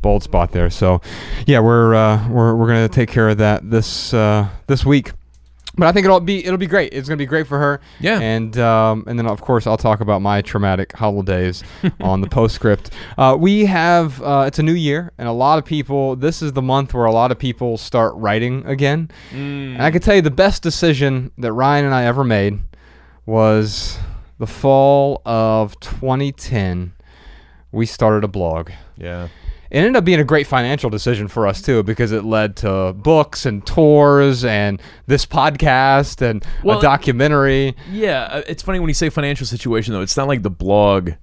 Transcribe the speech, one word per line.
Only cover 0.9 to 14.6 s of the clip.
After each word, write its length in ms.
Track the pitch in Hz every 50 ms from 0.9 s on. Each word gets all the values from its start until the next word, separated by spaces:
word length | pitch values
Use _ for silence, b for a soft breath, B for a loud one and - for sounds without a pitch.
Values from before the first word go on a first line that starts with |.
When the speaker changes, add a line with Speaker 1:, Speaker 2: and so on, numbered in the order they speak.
| 90 90 B B B B B B B B B
Speaker 1:
yeah, 140 | - 143 120
we're, 340 | 110 113 117 117 117 113 113
uh, 340 | 110 110 107 107 107 107 120
we're, 260 | 123 123 113 117 113
we're 120 | 117 113 117
gonna 200 | 117 113 113 110
take 180 | - 131 120 110
care 220 | - 123 113 110
of 80 | 107 104
that 320 | 107 107 107 - 80 101
this, 420 | 117 117 113 - - - - -
uh, 360 | 123 113 107 107 107 107 104 98 - - -
this 180 | - 135 127 -
week. 280 | 131 147 139 - - - - - _ _ - _ _ _ _ _ - -
But 120 | - 160 165
I 40 |
think 120 | 175 202 190
it'll 160 | 190 190 180
be, 240 | 175 170 202 190 151
it'll 120 | 180 180
be 120 | 180 196 170
great. 260 | 170 202 156 - -
It's 140 | 139 131 139
gonna 80 | 156 147
be 80 | 143
great 220 | 127 147 160 156 -
for 100 | 143 143
her. 220 | 147 143 143 139 B B B B
Speaker 2:
Yeah. 220 | - - 220 202
Speaker 1:
And, 360 | 113 110 110 113 113 113 110 123
um, 440 | 117 113 113 110 110 110 110 110 - -
and 100 | 117 117
then 80 | 113
of 140 | 113 104 104
course 260 | - - 127 117 -
I'll 100 | 117 110
talk 220 | 110 - 113 107 101
about 220 | 104 104 104 95
my 180 | 98 104 104 101
traumatic 520 | 98 - - 104 101 98 95 92 95 -
holidays 720 | - - 113 107 101 101 95 98 95 90 90 90 90 - B B B B
Speaker 2:
<laughs> 180 | B 185 - -
Speaker 1:
on 200 | - 92 95 95
the 80 | 98 90
postscript. 640 | - 127 113 110 - - - 110 104 - - - B B B B B -
Uh, 180 | 131 131 131
we 280 | - 165 190 202 208 214
have, 560 | 196 190 170 160 170 175 170 165 156 131 135
uh, 220 | - 143 143 139 135
it's 140 | 139 - -